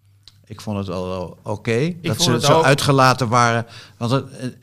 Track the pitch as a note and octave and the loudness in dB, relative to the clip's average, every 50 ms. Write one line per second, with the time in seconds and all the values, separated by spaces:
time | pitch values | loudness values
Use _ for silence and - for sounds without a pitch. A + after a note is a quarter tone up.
0 | _ _ _ _ _ - - _ _ - A2 - - A2 G#2 G2+ G2 F#2+ E2+ F#2 | _ _ _ _ _ -20 -20 _ _ -20 -20 -14 -10 -8 -6 -6 -6 -6 -6 -8
1 | F#2 F#2 F#2 F#2 F2+ D#2 - - - - G#2+ - - A#2+ A2+ A#2 D3 E3+ F3 E3 | -6 -6 -6 -8 -8 -10 -12 -12 -10 -8 -8 -6 -2 -2 0 0 0 -2 -4 -6
2 | - E3+ - - - - - - - C#3+ D#3 D#3+ D#3+ C3 C#3+ D3 - D3 C#3 C3+ | -6 -6 -4 -2 0 0 0 2 2 4 4 4 4 4 2 2 2 2 4 4
3 | C3 C3 B2 - C3 A2 A#2+ A#2+ A#2+ A#2 A#2 A#2 A2 - - - - - _ - | 6 4 4 2 0 0 2 2 4 2 2 0 -2 -6 -10 -20 -20 -20 _ -8
4 | A#2 A2+ C3 C3+ C3 - - - B2 B2 - - | -4 -2 -2 -2 -4 -6 -12 -12 -12 -12 -12 -12